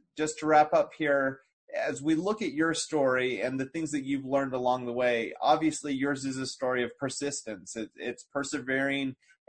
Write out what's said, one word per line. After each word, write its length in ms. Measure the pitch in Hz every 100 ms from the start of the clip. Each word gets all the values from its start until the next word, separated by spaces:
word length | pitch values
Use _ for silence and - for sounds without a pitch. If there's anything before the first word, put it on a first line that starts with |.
| _ -
just 220 | 151 -
to 60 | 156
wrap 280 | 151 151
up 180 | 160 143 -
here, 420 | 147 139 135 135 _ _ -
as 280 | - 156 131
we 140 | 147 160
look 260 | 190 220
at 100 | 165
your 220 | 143 165
story 680 | 160 - 156 131 127 127 104
and 180 | 123 135
the 80 | 135
things 260 | 165 156
that 120 | 147
you've 220 | 131 139 131
learned 280 | 139 135
along 320 | 127 123 127 123
the 60 |
way, 420 | 120 123 117 104 -
obviously 520 | 131 156 156 - 147
yours 320 | 131 143 135 135
is 120 | 131
a 80 | 127
story 380 | - 127 127
of 140 | 120 -
persistence. 800 | 135 - 143 139 110 95 - 113
It, 140 | 107 -
it's 280 | 120 123
persevering 920 | - 143 135 147 123 135 139 139 135 131 _ _